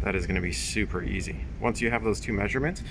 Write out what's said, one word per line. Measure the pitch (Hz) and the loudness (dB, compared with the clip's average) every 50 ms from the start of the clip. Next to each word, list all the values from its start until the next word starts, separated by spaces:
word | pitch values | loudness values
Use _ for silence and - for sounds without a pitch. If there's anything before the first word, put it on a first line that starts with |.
| - | 2
that | 104 95 | 2 2
is | 92 87 90 | 2 2 2
gonna | 95 92 | 2 2
be | 90 90 | 2 0
super | - - - - - 110 104 - - 90 | 0 -2 -2 -2 0 0 0 0 0 -2
easy. | - - 98 95 85 - 80 - - - - - | -2 -2 -2 -2 -2 -4 -4 -4 -6 -6 -4 -2
Once | 101 120 113 - | 0 0 2 2
you | 120 117 | 2 2
have | 120 117 113 | 2 2 2
those | 110 101 - | 2 0 0
two | - - 110 | 0 -2 0
measurements, | 98 101 104 123 131 139 160 185 - - - | 0 0 0 0 0 0 0 -2 -4 -6 -8